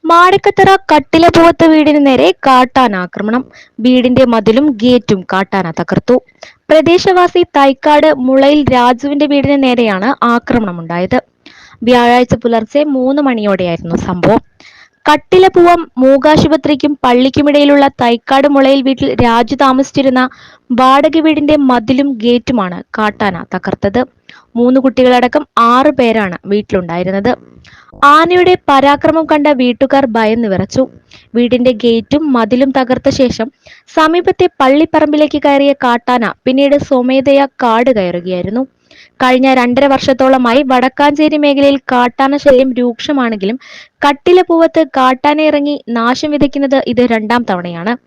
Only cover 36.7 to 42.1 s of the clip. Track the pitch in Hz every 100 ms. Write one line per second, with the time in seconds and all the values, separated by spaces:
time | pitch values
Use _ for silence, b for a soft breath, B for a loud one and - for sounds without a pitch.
36.7 | 285 285 262 247 262 269 277 277 _ 247
37.7 | 226 247 220 180 175 175 180 180 226 269
38.7 | _ b b b _ 254 254 269 262 240
39.7 | 247 277 262 - 262 262 269 240 240 277
40.7 | 254 254 - 285 294 311 302 294 277 277
41.7 | 277 - 247 247